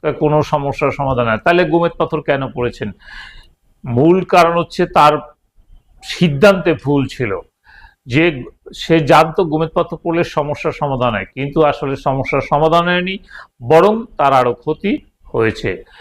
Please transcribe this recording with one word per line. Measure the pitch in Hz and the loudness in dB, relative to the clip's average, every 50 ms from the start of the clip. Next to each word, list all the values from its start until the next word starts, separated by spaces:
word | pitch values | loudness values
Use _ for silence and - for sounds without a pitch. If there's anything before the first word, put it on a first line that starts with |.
| - 156 139 | -4 -6 -4
কোনো | - 160 151 151 151 147 | 0 0 2 2 2 0
সমস্যার | - - 151 139 139 135 - 156 139 | 0 -2 -4 -4 -4 -4 -2 -2 -4
সমাধান | 127 - 143 135 135 123 123 117 | -2 -2 -4 -4 -2 -2 0 0
হয়, | 110 107 | -2 0
তাহলে | - 175 170 175 180 | 2 2 2 2 2
গোমেদ | 165 156 170 170 170 165 | 2 0 0 0 0 -2
পাথর | - 170 156 - 151 143 | -4 -6 -4 -4 -8 -2
কেন | - 143 135 135 123 | -2 -2 -2 -2 -6
পড়েছেন? | 107 - 120 120 113 - - 107 95 _ _ - - - - - - - - _ _ _ _ _ _ _ _ | -6 -4 -6 -6 -4 -6 -10 -10 -10 _ _ -20 -20 -20 -20 -20 -20 -20 -20 _ _ _ _ _ _ _ _
মূল | 139 117 120 139 165 175 190 185 | -4 0 2 4 4 4 2 2
কারণ | - - 180 170 165 170 175 | 2 2 4 4 4 2 -2
হচ্ছে | 170 - - - 180 | -4 -4 -2 -4 -4
তার | 170 - 180 151 147 151 151 - - _ _ _ _ _ _ - _ - - _ _ _ _ - | 0 2 4 4 4 4 2 -4 -10 _ _ _ _ _ _ -20 _ -20 -20 _ _ _ _ -16
সিদ্ধান্তে | - - - 175 170 139 139 143 208 196 190 170 180 160 | -14 -4 0 0 0 2 4 4 4 4 4 2 -2 -2
ভুল | 120 - 135 143 143 135 | -2 -2 -2 0 0 0
ছিল, | - - - 127 107 98 90 - _ _ _ _ _ - - - - _ _ _ | -2 -4 -6 -6 -4 -4 -6 -8 _ _ _ _ _ -20 -20 -20 -20 _ _ _
যে | - 117 143 165 175 156 131 120 - - _ _ - - | -2 0 2 2 2 0 -2 -12 -14 -18 _ _ -20 -16
সে | - - - 170 160 | -16 -2 0 2 2
জানতো | 156 131 165 151 - 160 156 - 190 | 4 4 4 4 4 4 0 -2 -2
গোমেদ | 160 147 156 165 156 | 0 0 -4 -4 -2
পাথর | - 180 170 - - | -2 -4 -4 -4 -6
পড়লে | 160 _ 175 165 165 175 | -10 _ -4 -2 -2 -2
সমস্যার | - - - 147 147 147 - - 165 - | -2 -2 -4 -4 -4 -6 -6 -6 -8 -6
সমাধান | - 160 143 135 123 123 123 113 | -4 -4 -4 -2 -2 -2 -2 -2
হয়, | 98 95 - _ | -2 -6 -8 _
কিন্তু | 131 135 143 139 165 156 | -10 -8 -4 0 0 2
আসলে | 147 143 - - 139 139 | 2 0 -2 -4 -6 -6
সমস্যার | 131 - 143 131 135 127 - - 139 | -4 -4 -4 -2 -2 -4 -2 -2 -4
সমাধান | 127 - 156 147 156 160 160 170 170 | -2 -2 -2 0 2 2 2 2 2
হয়নি, | 175 180 180 180 185 190 - - _ - - - _ _ _ 123 | 0 -2 -2 -2 -4 -8 -10 -12 _ -20 -20 -20 _ _ _ -2
বরং | 117 151 160 170 202 220 226 226 - - - | 4 4 6 6 6 2 0 -4 -10 -4 0
তার | 151 139 135 | 0 2 4
আরও | 131 123 123 117 | 4 2 2 -2
ক্ষতি | - _ 156 156 - - 196 254 294 - _ _ _ _ - - | -4 _ -6 -6 -4 -4 -4 -4 -4 -6 _ _ _ _ -8 -4
হয়েছে। | 123 113 110 104 - - 98 92 90 - _ _ - | 0 0 0 -2 -2 -6 -8 -8 -8 -12 _ _ -20